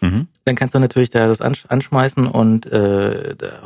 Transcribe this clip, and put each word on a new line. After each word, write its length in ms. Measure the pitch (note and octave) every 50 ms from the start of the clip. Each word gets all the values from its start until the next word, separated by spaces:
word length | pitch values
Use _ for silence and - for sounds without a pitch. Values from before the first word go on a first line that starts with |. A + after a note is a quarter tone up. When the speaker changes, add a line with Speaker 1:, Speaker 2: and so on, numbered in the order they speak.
Speaker 1:
Mhm. 260 | - F2+ F2+ A#2 D#3+ - _ _ -
Speaker 2:
Dann 100 | C3+ B2
kannst 180 | - C3+ B2+ -
du 40 | C3+
natürlich 300 | C3 A#2 - C3 B2 A#2
da 180 | - A#2+ A2+
das 140 | A2+ A2 G#2+
ansch-, 240 | - C3 C3+ - -
anschmeißen 600 | - C3 C3 C3+ - D3 C3 B2+ C3+ - C#3 B2+
und, 380 | - - A#2+ A2+ A2 A2 A2 -
äh, 720 | - A#2+ A2 G2+ G2+ G2+ G2 G2+ G#2 - - - G#2+ G#2
da 260 | - - - - - -